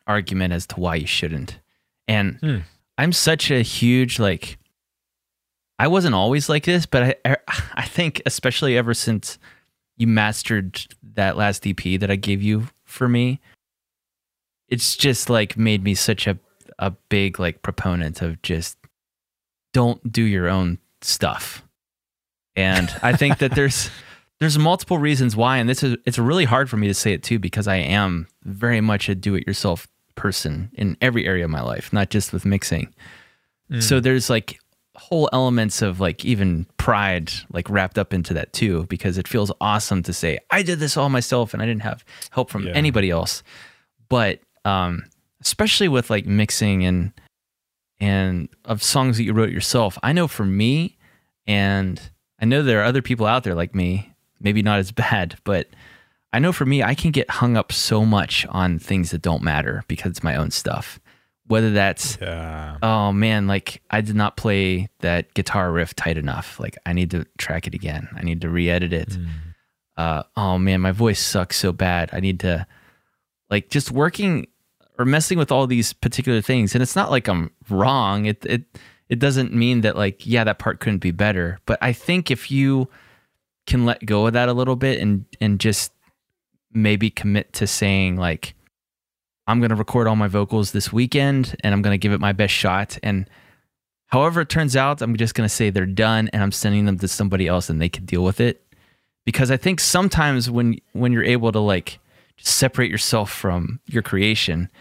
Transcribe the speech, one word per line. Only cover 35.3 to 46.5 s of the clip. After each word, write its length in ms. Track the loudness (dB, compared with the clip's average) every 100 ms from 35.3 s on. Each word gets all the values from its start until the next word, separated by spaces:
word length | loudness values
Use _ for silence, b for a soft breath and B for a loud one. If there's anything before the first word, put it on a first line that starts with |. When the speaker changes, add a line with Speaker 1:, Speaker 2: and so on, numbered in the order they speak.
Speaker 1:
elements 480 | 2 2 2 0 0
of, 180 | -2 0
like, 240 | -2 -2 -2
even 420 | 2 2 0 -4 -2
pride, 540 | 0 2 2 -2 -4 -10 -10
like, 160 | -8 -2
wrapped 260 | 0 0 -2
up 160 | -2
into 220 | -2 -2 -4
that 180 | -6
too, 320 | -2 0 0 -4
because 300 | -4 -4 -4
it 100 | -2
feels 240 | -2 -2 -2
awesome 420 | 0 0 0 -2
to 100 | -2
say, 240 | -2 -2 -4 -2
"I 100 | -2
did 160 | 0 -2
this 160 | -2 0
all 140 | 0
myself 440 | 0 0 0 -2
and 100 | -4
I 20 | -4
didn't 180 | -4
have 200 | -6 -8 -14 B B
help 220 | -6 -4
from 160 | -4 -4
Speaker 2:
Yeah. 60 |
Speaker 1:
anybody 360 | 0 0 2 2
else." 320 | 0 -2 -6 -12 B B B B B -2
But, 320 | 0 0 -2 _ _ -2
um, 400 | 0 0 -4 -10 _ _ _
especially 480 | -4 -2 0 2 2
with, 220 | 2 0
like, 160 | -2 2
mixing 580 | 2 2